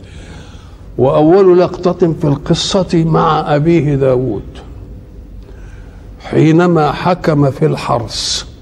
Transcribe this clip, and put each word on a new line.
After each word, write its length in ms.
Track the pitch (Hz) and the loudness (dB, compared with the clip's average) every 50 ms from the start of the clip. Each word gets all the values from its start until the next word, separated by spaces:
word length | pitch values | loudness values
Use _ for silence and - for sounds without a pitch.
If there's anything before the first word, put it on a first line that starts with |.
| - - - - - - - - - - - - - - - - - - - - | -20 -20 -20 -20 -18 -18 -18 -20 -20 -20 -20 -20 -20 -20 -20 -20 -20 -10 -2 0
وأول 600 | 120 135 151 156 151 156 175 202 196 185 175 180 | 0 2 4 4 4 6 6 6 6 6 6 4
لقطة 540 | 180 165 175 - - 180 175 180 190 165 156 - | 4 2 -2 -2 -2 -2 0 2 0 0 0 0
في 40 | - | 0
القصة 800 | 151 143 139 - - 170 160 - - - 202 180 - - 170 160 | -2 -2 -2 0 -2 -2 -2 0 -2 -2 -2 0 0 0 0 2
مع 500 | 165 156 160 165 165 156 156 - - 147 | 2 2 2 2 2 0 0 0 0 0
أبيه 380 | 147 147 165 170 165 135 147 143 | 0 2 2 2 2 2 0 0
داود 480 | 131 135 131 131 123 131 127 104 95 - - - - - - - - - - - - - - - - - - - - - - - - - - - - - - - - - - - - | 0 2 2 2 0 0 -2 -4 -6 -10 -12 -16 -18 -18 -18 -18 -18 -18 -18 -18 -18 -20 -20 -20 -20 -20 -20 -20 -20 -20 -20 -20 -20 -18 -18 -18 -18 -20 -20 -20 -20 -20 -20 -20 -18
حينما 720 | - - - 139 143 156 160 165 175 180 170 165 151 143 | -10 -2 0 2 4 4 4 4 4 4 4 2 2 0
حكم 580 | 127 - 170 180 185 175 - - 156 143 143 139 | -2 -2 -2 -2 -2 0 0 0 2 2 2 0
في 160 | 123 - 160 | 0 0 -2
الحرث. 800 | 151 143 143 - - 135 123 110 107 - - - - - - - - - - | -2 -2 -4 -4 -4 -4 -4 -4 -6 -8 -8 -6 -6 -6 -8 -8 -12 -18 -20